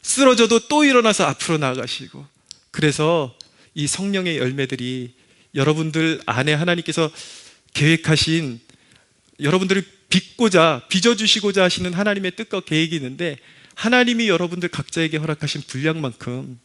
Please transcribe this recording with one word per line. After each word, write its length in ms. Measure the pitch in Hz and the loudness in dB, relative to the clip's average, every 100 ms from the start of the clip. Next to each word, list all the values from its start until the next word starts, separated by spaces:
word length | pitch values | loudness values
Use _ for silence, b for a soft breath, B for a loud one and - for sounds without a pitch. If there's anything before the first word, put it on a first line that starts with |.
쓰러져도 640 | - - 269 233 226 233 - | -4 4 4 6 4 2 2
또 160 | 294 | 2
일어나서 400 | 294 254 220 196 | 4 4 4 2
앞으로 340 | 156 135 - 160 | 0 -2 -2 -2
나가시고, 680 | 139 127 123 - - 135 143 _ _ - _ | -2 -4 -8 -10 -12 -20 -20 _ _ -20 _
그래서 640 | - 151 139 156 170 135 - B B B | 0 0 2 0 0 -2 -10 B B B
이 140 | - 147 | -6 -4
성령의 500 | - 196 196 180 156 | -4 -4 -2 -2 -2
열매들이 720 | 127 139 131 131 123 127 123 b b b b 143 | -2 -2 -4 -4 -6 -6 -10 b b b b 0
여러분들 640 | 139 156 160 156 160 160 - | 2 2 0 0 0 0 -2
안에 260 | 120 139 | -2 0
하나님께서 560 | 151 147 175 160 156 160 B B B B B B | 0 0 -2 -2 -2 -2 B B B B B B
계획하신, 880 | - 151 160 160 156 - 165 151 117 _ b b b b _ _ _ | 0 2 2 2 0 2 0 -2 -10 _ b b b b _ _ _
여러분들을 440 | 143 185 190 196 185 _ _ | 0 2 2 -2 -4 _ _
빚고자, 680 | 185 - - 226 180 160 120 - | 0 0 0 4 6 4 2 -2
빚어주시고자 760 | 190 233 226 214 220 202 202 | 0 2 2 2 2 2 2
하시는 280 | 185 - 180 | 2 0 -4
하나님의 440 | 175 208 202 185 180 | -2 -2 -2 -4 -8
뜻과 240 | 220 196 | -8 -8
계획이 340 | - 156 160 | -2 -2 0
있는데 420 | 160 131 135 170 139 b b b | -4 -6 -8 -8 -8 b b b
하나님이 540 | - 220 247 240 233 226 | -6 0 2 2 2 2
여러분들 400 | 170 175 175 175 | 0 0 -4 -6
각자에게 480 | - - - 160 156 | -6 -6 -2 -2 -2
허락하신 460 | 156 151 147 147 - | -4 -4 -6 -8 -10
분량만큼 920 | 127 151 160 139 117 - 123 135 123 | -4 -4 -2 -6 -8 -10 -10 -10 -18